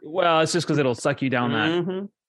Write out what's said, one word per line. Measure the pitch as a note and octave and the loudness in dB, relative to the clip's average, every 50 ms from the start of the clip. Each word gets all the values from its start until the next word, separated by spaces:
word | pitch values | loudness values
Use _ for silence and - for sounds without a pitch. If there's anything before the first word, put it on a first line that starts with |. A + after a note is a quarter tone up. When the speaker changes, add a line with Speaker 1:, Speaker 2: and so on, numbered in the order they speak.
Speaker 1:
Well, | - D3+ D#3+ F#3+ F3+ E3+ E3 D#3+ | -14 -8 -2 0 2 4 4 4
it's | D#3+ D3+ | 2 2
just | - F3 - | 0 -2 0
'cause | - D#3 C#3+ | 0 0 2
it'll | C#3+ C3 A#2 | 2 2 0
suck | - - D3 C#3+ - | 0 -2 -2 -2 0
you | C#3+ C3 | -2 0
down | B2+ B2 B2 A#2+ | 0 0 0 0
that | A#2 A2 G#2+ - | 0 0 0 0
Speaker 2:
Mm-hmm. | E3+ F3 E3+ F#3 F#3 F#3+ G3+ G3+ _ _ _ | 0 -2 -2 -4 -6 -8 -8 -12 _ _ _